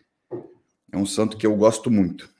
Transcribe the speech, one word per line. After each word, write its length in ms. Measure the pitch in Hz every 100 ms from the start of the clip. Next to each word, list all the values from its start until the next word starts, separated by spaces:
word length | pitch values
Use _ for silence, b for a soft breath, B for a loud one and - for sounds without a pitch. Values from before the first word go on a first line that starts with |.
| _ _ _ - - _ _ _ _
É 40 | 90
um 100 | 98
santo 300 | - 110 -
que 100 | 110
eu 100 | 107
gosto 340 | 110 117 123
muito. 400 | 107 90 - -